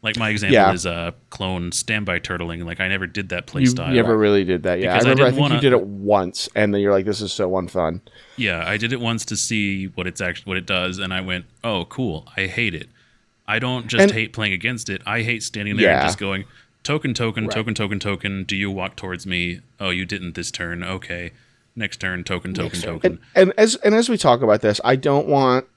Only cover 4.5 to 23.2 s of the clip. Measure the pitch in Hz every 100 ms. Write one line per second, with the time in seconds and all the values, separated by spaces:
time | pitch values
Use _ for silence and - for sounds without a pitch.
4.5 | 90 92 90 92 92 123 131 139 135 143
5.5 | 123 135 123 98 101 101 104 92 - -
6.5 | 110 104 101 101 98 95 104 104 - 92
7.5 | 95 87 92 80 90 _ - - - 110
8.5 | 85 82 104 113 127 117 113 - 104 -
9.5 | 110 101 98 95 - 90 - 90 87 -
10.5 | 92 87 95 92 92 95 92 90 90 -
11.5 | _ 117 101 85 - 123 78 - - 95
12.5 | - 113 82 - _ _ _ _ _ -
13.5 | 110 127 127 117 123 196 113 110 - 104
14.5 | 92 113 120 120 95 - 113 113 117 -
15.5 | 110 104 104 101 71 73 98 98 95 98
16.5 | _ _ _ - 147 143 113 117 107 104
17.5 | 113 110 107 104 101 101 95 101 98 92
18.5 | 98 101 98 92 - 95 87 95 90 87
19.5 | 87 _ _ 98 90 92 101 87 82 85
20.5 | - 87 85 87 92 - 87 87 _ _
21.5 | _ _ - 104 - 95 90 85 90 92
22.5 | 92 85 90 110 82 - -